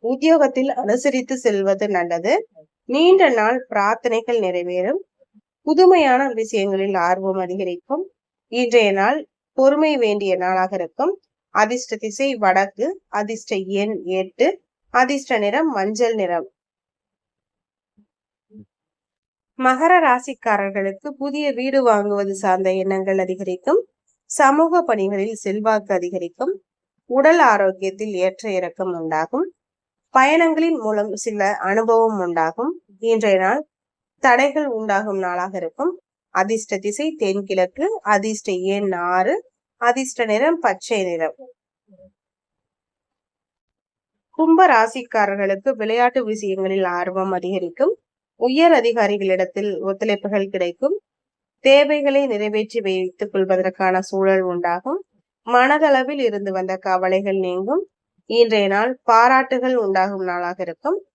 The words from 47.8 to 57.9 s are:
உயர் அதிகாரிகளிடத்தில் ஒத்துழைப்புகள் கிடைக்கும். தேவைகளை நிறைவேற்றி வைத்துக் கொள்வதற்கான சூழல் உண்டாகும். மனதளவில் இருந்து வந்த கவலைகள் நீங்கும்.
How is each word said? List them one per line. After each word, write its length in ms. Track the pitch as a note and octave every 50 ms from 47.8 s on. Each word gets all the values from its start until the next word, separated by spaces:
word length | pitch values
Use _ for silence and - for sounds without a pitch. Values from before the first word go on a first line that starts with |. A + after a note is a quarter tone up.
| C4 F4+ A4+ _ _ _ _ _ _ _ _
உயர் 380 | _ A3 B3 C4 D4 E4 E4+ E4
அதிகாரிகளிடத்தில் 1080 | C4+ A3+ A#3 A#3 A#3 G#3+ G3+ G#3 G3+ G3 F#3+ F#3 F#3 F#3 F3+ - G3 G#3 G#3 G3 -
ஒத்துழைப்புகள் 680 | - F#3+ G3 G3 G#3+ A3 G3+ G3+ - G3+ G3+ G3+ G3 G3
கிடைக்கும். 520 | G3+ F#3 F3+ F3 F3 _ - C#4+ F#4+ A4 _ _ _ _ _ _ _ _ _ _ _ _
தேவைகளை 640 | _ C4+ C4+ C#4+ D4 C#4+ D4+ D4 C#4+ C#4+ C4+ C#4 C#4+
நிறைவேற்றி 540 | C4+ A3+ G3+ G#3+ G#3+ G#3 G#3+ G#3+ G#3+ - A#3
வைத்துக் 520 | G3 G3 F#3+ F#3+ F#3 F#3 - _ G#3+ G3+ -
கொள்வதற்கான 680 | F#3+ F#3+ F#3 F#3+ F#3 F#3 F#3+ F#3 _ F#3+ F#3 F#3 F#3
சூழல் 400 | F#3+ - - G3 F#3+ F#3+ F#3+ F#3+
உண்டாகும். 640 | F#3 F#3 F3+ F3 F3 F3 E3+ F3+ _ C4 D4+ G4+ G4 _ _ _ _ _ _ _ _
மனதளவில் 760 | A3+ A#3+ B3 B3 C4+ D4 D4+ D#4 D4+ C#4 C4 C4 C4 D4 C#4
இருந்து 320 | C4 A#3 G3+ G3+ G3+ G3 F#3+
வந்த 240 | F#3 F#3 F#3 F#3+
கவலைகள் 600 | F#3 - G3 F#3 F#3 F#3 F#3 F#3+ F#3+ G3 G3 F#3+
நீங்கும். 520 | G3 F#3 F3+ F3+ F3+ F#3+ G#3+ C#4+ F4+ G4 _